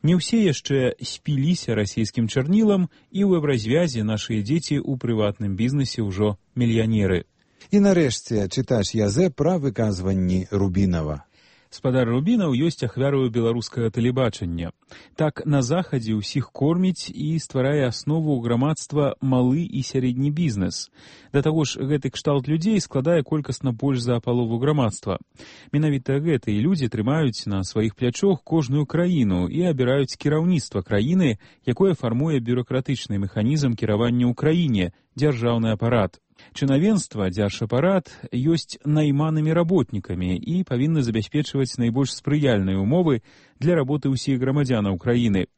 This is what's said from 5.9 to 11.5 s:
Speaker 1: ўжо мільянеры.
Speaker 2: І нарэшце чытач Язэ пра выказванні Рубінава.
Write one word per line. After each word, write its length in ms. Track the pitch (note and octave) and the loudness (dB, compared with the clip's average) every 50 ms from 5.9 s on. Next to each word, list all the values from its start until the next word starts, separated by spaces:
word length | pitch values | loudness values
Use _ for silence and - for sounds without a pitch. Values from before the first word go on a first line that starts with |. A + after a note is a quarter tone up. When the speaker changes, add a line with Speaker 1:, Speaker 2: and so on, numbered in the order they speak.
| - - A2 | -2 -4 -4
Speaker 1:
ўжо 320 | G2+ F#2 G2 G#2+ G#2 G#2 _ _ _ _ | -4 0 0 0 0 0 _ _ _ _
мільянеры. 680 | B2+ A#2+ A#2 A2+ A2+ A2 A2 A2+ G#2+ G2+ F#2 F#2 F2 - _ _ _ _ _ _ _ - _ | 0 2 2 2 2 2 2 2 2 2 2 2 0 -2 _ _ _ _ _ _ _ -6 _
Speaker 2:
І 80 | - G#3 G3+ | 4 4 6
нарэшце 640 | G3+ F#3+ F3 D#3+ B2+ A2 - - - A#2+ G#2+ G2 F2+ | 6 6 4 4 2 0 -4 -6 -2 -2 -2 -2 -2
чытач 460 | - C3 B2+ - C3 A2+ F#2+ - - | -2 -4 -2 0 0 0 0 0 0
Язэ 320 | A2 G#2 G2+ G2 B2+ F#3 F3+ | 0 0 2 2 2 0 0
пра 260 | C3+ - C#3+ D#3+ F#3 F3 | 0 0 0 0 2 0
выказванні 840 | C#3 C#3 G#2 - A2+ G#2+ G2 F2+ F#2 F#2+ F#2+ F#2+ F#2 F2+ F#2 F#2 F2+ - | -2 -2 -2 0 0 0 -2 -2 -2 0 0 2 2 2 0 0 -2 -2
Рубінава. 760 | G2+ G2 G2 F#2+ F2 G2 G2 F#2 F2 E2 D#2 D2+ D2+ D2 - _ _ _ _ _ | -2 0 0 0 2 2 2 2 2 0 -2 -4 -6 -8 -10 _ _ _ _ _